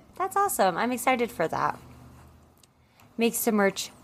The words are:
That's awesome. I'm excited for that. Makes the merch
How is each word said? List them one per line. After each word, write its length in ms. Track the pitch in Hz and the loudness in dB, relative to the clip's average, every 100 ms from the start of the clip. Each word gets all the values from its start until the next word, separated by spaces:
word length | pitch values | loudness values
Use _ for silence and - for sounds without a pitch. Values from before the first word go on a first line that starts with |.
| - - | -14 -8
That's 200 | 370 392 | -4 0
awesome. 400 | 403 - 196 165 | 0 2 2 2
I'm 160 | 233 | -2
excited 400 | 247 - 247 233 | -2 0 0 -2
for 160 | - 160 | -2 -2
that. 280 | 131 147 - - - - - - - _ _ _ _ _ _ - - | 0 -2 -4 -12 -20 -20 -20 -20 -20 _ _ _ _ _ _ -14 -2
Makes 260 | 233 226 | 0 0
the 60 | 247 | 0
merch 400 | 214 196 - - - | 2 2 0 -8 2